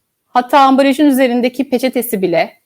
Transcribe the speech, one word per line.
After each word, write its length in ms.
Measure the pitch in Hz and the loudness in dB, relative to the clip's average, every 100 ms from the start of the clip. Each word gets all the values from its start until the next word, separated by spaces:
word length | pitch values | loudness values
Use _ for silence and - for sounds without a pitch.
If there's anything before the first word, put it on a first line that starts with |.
| _ _ _ | _ _ _
hatta 320 | 247 247 294 | -6 0 2
ambalajın 460 | 269 269 277 269 294 | 4 2 0 2 2
üzerindeki 640 | 262 262 247 247 254 269 | 2 0 0 -2 -4 -4
peçetesi 520 | 247 262 254 233 208 | -4 -4 -4 -6 -4
bile 320 | 185 165 185 - | -2 -2 -4 -8